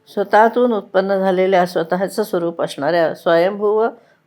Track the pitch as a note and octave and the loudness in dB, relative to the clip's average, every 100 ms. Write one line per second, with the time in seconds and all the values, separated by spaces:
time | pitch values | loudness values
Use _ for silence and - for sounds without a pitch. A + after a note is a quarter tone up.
0 | _ G#3 G3 G#3+ A3+ A#3+ B3 G#3 G3+ F#3+ | _ -8 2 4 4 4 0 0 -2 -2
1 | G3 F#3+ F#3+ F#3 F#3 F#3 F3+ F3+ E3 F3+ | 0 0 0 2 2 2 0 -2 -4 -4
2 | F#3 A3 G#3+ F3+ E3+ E3+ D#3+ - C#3+ E3+ | -4 -4 -4 -2 -4 -4 -8 -4 -2 0
3 | D#3 - F3 E3+ F#3 G3+ G#3 G#3+ A3+ A#3 | 0 -2 0 2 2 0 -2 0 -2 -4
4 | _ _ | _ _